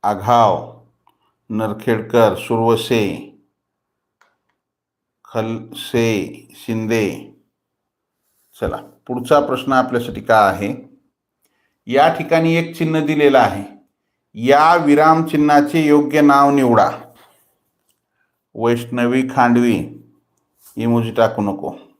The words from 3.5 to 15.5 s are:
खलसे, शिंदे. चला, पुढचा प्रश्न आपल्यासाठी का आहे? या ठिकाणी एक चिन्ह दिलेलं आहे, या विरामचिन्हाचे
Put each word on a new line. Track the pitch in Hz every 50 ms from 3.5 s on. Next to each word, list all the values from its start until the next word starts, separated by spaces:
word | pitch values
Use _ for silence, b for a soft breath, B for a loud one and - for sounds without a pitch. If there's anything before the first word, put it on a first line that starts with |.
| _ _ _ _ _ _ _ _ _ _ _ _ _ _ _ _ _ _ _ _ _ _ _ _ _ _ _ _ _ _ _ _ _ _ _
खलसे, | - - 113 110 113 113 113 - - - - - - - 117 113 113 110 101 - - - - - _ _
शिंदे. | - - - 113 110 110 107 113 113 107 92 - - - - _ _ _ _ _ _ _ _ _ _ _ _ _ _ _ _ _ _ _ _ _ _ _ _ _ -
चला, | 113 - - - - - _ _ _
पुढचा | - 127 123 127 123 147 143
प्रश्न | 143 139 127 123 - 139
आपल्यासाठी | 135 131 131 131 127 120 120 120 104 -
का | 104 - 113 110
आहे? | 104 98 92 95 101 101 92 - - - _ _ _ _ _ _ _ _ _ _ _ _ _ _ _ _ _ _ _
या | - 120 139 147 165 -
ठिकाणी | - 165 - 170 160 165 165 165
एक | 170 170 165 -
चिन्ह | - 165 156 160 156 147
दिलेलं | 143 156 147 147 143 135 131
आहे, | 117 98 95 101 98 - - _ _ _ _ _ _ _ _ _ _ _ _
या | 104 117 127 139 143 156 165 175
विरामचिन्हाचे | 170 156 147 143 147 156 160 160 165 160 - - 147 147 147